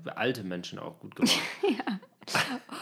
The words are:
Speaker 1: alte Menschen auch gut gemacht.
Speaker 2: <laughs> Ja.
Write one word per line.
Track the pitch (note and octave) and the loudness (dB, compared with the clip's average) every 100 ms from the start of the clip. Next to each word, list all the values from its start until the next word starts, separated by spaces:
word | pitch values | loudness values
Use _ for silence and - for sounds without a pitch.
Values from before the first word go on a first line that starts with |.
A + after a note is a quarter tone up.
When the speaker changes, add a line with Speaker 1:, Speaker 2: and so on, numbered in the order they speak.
| - | -8
Speaker 1:
alte | - A#2+ B2 | 0 0 0
Menschen | F#2 F2+ F2 - | -2 -4 -4 -8
auch | E2 - | -8 -10
gut | - - | -12 2
gemacht. | A#3+ - - | 4 4 0
Speaker 2:
<laughs> | - G4 | 2 2
Ja. | A3 - F#3+ - _ - - - B3 - - | 2 0 -4 -6 _ 0 0 2 -2 -6 -6